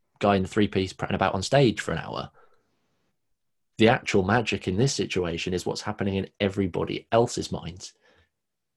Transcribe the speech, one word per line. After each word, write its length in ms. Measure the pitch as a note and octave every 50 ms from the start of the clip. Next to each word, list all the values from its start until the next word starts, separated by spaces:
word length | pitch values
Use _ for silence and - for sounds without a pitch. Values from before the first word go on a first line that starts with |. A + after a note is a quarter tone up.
| _ _ _ -
guy 180 | - G2+ G2+
in 60 | G2 F#2
the 40 |
three-piece 460 | F2 - G#2+ G#2 G2 - G2+ F#2+ F#2 -
prattling 220 | - - - G2+
about 200 | F#2 F#2+ F#2 -
on 80 | F#2+ F#2
stage 380 | - B2+ C#3+ C#3 A2 - -
for 100 | - -
an 60 | E2+
hour." 340 | - F#2 - - - - - _ _ _ _ _ _ _ _ _ _ _ _ _ _ _ _ _ _ _ _ _ _ _ _ _ _ _ _ _ -
The 100 | A2 A2+
actual 340 | C3+ - - - - G2+ F#2+
magic 460 | F#2+ A2 B2 A2 - G2+ F#2 - -
in 80 | F#2
this 160 | G2+ C3 C#3 -
situation 600 | - - - - F#2+ F2 E2+ E2+ E2 - F#2 F#2
is 120 | F2 -
what's 160 | G#2+ - -
happening 340 | - G#2+ G#2 - G2+ G2 F#2+
in 140 | F#2+ F#2+ - _ -
everybody 640 | G#2 G2 G2 G2+ G2 F2 E2+ F#2 F2 - - - - -
else's 400 | A#2 A2+ A#2+ - - - - -
minds. 400 | - - - E2+ F2+ F#2+ - - - _ _ _ _ _ _ _ _ _ _ _ _ _ _ _ _